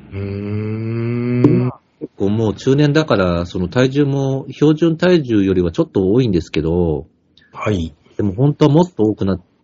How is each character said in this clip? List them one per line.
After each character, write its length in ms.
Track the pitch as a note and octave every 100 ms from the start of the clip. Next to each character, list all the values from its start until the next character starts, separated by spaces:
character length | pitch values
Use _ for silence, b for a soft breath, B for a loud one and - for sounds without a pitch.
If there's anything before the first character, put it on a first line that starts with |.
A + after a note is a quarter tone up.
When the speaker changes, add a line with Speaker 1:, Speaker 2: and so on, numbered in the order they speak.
| -
Speaker 1:
う 20 |
ー 40 | G2
ん。 1500 | G2+ G2+ G2+ G#2 G#2+ A2 A2+ A2+ A#2 A#2+ A#2+ B2 B2 - B2 A#2+ _ _
Speaker 2:
結 140 | D3+ -
構 140 | G2+
も 200 | G#2+ A2
う 40 |
中 220 | F#2+ - C#3
年 160 | D3
だ 120 | D3
か 120 | D3+ A2
ら、 300 | F#2 E2+ F2
そ 120 | F#2+
の 100 | F2+
体 220 | A#2+ C3+
重 140 | C#3
も 420 | C#3+ C#3 C3+ C3+ C3+
標 240 | B2+ D3+
準 220 | D#3 E3+ D#3+
体 260 | F3+ F3+
重 200 | B2+ A2
よ 100 | G2
り 100 | F#2
は 100 | F2
ち 80 | E2+
ょ 20 |
っ 80 | E3
と 200 | - F#2
多 80 | A#2
い 80 | B2+
ん 40 |
で 80 | F2
す 100 | D#2
け 120 | -
ど、 460 | D#2 F2 E2+ D2 - _ _ _ _
Speaker 1:
は 200 | - G#2+
い。 220 | G2+ D#2+ - _ -
Speaker 2:
で 60 |
も 100 | G#2
本 220 | F#2 C#3+
当 120 | D3 D3+
は 40 |
も 120 | D3
っ 100 | F3+
と 100 | -
多 120 | G#2+
く 100 | G2+
な、 160 | G2 F#2 - _